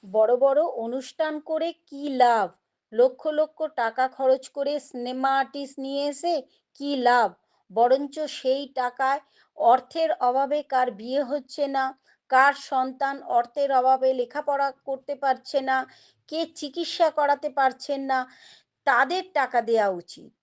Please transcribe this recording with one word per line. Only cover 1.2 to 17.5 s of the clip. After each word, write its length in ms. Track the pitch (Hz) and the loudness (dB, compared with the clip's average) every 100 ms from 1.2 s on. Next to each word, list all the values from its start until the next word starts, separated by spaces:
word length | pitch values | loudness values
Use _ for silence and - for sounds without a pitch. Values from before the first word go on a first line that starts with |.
| 311 302 | -4 -4
করে 280 | 302 320 330 330 _ | -6 -4 -4 -6 _
কি 220 | 277 294 | -12 -8
লাভ? 360 | 262 247 233 185 _ _ _ _ | 4 4 4 0 _ _ _ _
লক্ষ 340 | 220 254 254 320 | 2 2 4 -4
লক্ষ 320 | 302 302 _ 311 302 | 0 -2 _ -8 -2
টাকা 280 | 226 226 262 | -4 0 -2
খরচ 400 | 262 262 262 269 | 0 2 2 -2
করে 320 | - 277 294 | -6 -4 -4
সিনেমা 500 | - 254 240 262 269 269 | -6 -10 -8 -2 0 0
আর্টিস্ট 380 | 269 285 269 269 | -2 -6 -12 -10
নিয়ে 240 | 269 277 285 | -8 -4 -4
এসে 280 | 285 339 330 254 _ _ _ | -4 -4 -4 -4 _ _ _
কি 160 | 285 285 | -6 0
লাভ? 320 | 240 247 220 170 _ _ _ | 4 4 2 -2 _ _ _
বরঞ্চ 460 | 196 240 269 285 285 302 | 0 4 2 0 -8 -10
সেই 360 | - 262 269 277 | -6 -2 -2 -2
টাকায় 520 | 269 247 247 262 277 _ _ _ - | -6 -6 -2 -2 -2 _ _ _ 0
অর্থের 520 | 233 254 254 320 320 302 | 4 4 4 -4 -2 0
অভাবে 420 | 247 254 277 294 | 0 0 0 -2
কার 260 | 277 262 254 | -2 -2 -2
বিয়ে 320 | 196 226 269 | -4 -4 -4
হচ্ছে 440 | 254 285 262 - 285 | -2 -6 -8 -6 -4
না, 180 | 269 269 269 _ _ _ | -2 -4 -6 _ _ _
কার 240 | 262 277 277 | 4 4 2
সন্তান 580 | - 269 262 262 277 277 285 | -4 -2 -2 -4 -6 -6 -2
অর্থের 420 | 240 240 - 277 | -2 -2 -2 0
অভাবে 360 | 269 254 262 262 | 2 4 4 2
লেখাপড়া 560 | 262 233 285 302 277 277 269 | 0 -2 -4 -4 -2 -2 -4
করতে 300 | - 262 - | -10 -10 -8
পারছে 440 | 277 277 262 - 285 | -4 -2 -2 -2 -4
না, 160 | 262 262 262 _ _ _ _ | 0 -2 -2 _ _ _ _
কে 120 | 311 330 | -6 -6
চিকিৎসা 540 | - 294 302 339 - 330 | -8 -12 -8 -8 0 0
করাতে 380 | 302 285 285 294 | 2 0 0 -2